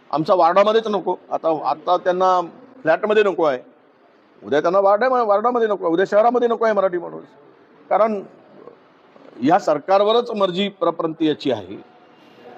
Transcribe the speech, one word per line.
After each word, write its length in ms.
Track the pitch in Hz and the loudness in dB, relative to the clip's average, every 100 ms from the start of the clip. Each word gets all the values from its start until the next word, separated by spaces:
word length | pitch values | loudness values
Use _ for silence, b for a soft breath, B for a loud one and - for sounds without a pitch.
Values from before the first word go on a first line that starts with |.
| - | -8
आमच्या 240 | 143 160 | -4 0
वार्डामध्येच 520 | 190 165 180 208 220 220 | 2 4 4 4 2 0
नको, 300 | 202 170 180 - | -4 -4 -6 -6
आता, 380 | 139 160 156 127 | -6 -2 -2 -4
आता 280 | 143 156 180 | -4 -2 -2
त्यांना 440 | 180 180 185 180 170 - - - | 0 0 2 0 -2 -10 -20 -8
फ्लॅटमध्ये 400 | 156 165 214 214 | -2 0 2 2
नको 220 | 208 165 | 2 0
आहे, 140 | 160 127 - _ _ _ _ _ _ _ | 0 -2 -6 _ _ _ _ _ _ _
उद्या 160 | 101 139 | -4 0
त्यांना 200 | 170 190 | 0 2
वार्डा-, 460 | 196 208 254 254 226 | 2 2 2 0 0
वार्डामध्ये 420 | 202 226 240 226 | 0 0 0 -2
नको 160 | 196 | -2
आहे, 80 | 180 | -2
उद्या 140 | 165 190 | -2 0
शहरामध्ये 380 | 208 226 240 240 | 2 2 2 0
नको 160 | 220 | 0
आहे 100 | 226 | 0
मराठी 240 | 202 190 175 | 0 0 -2
माणूस. 260 | 170 160 - - - _ _ _ - | -10 -14 -18 -20 -20 _ _ _ -4
कारण 320 | 190 220 208 175 - - - - - _ _ _ - - - | 0 0 -2 -10 -20 -20 -20 -20 -20 _ _ _ -20 -20 -4
या 160 | 127 185 | 0 2
सरकारवरच 720 | 196 147 139 196 208 226 240 | 2 -2 2 2 4 2 0
मर्जी 380 | 214 196 175 202 | -2 -2 -2 -4
परप्रांतीयाची 840 | 196 170 165 165 156 160 147 143 | -2 -4 -2 -6 -2 -2 -2 -4
आहे. 260 | 113 92 107 - - _ _ - - - | -6 -8 -16 -18 -20 _ _ -20 -20 -20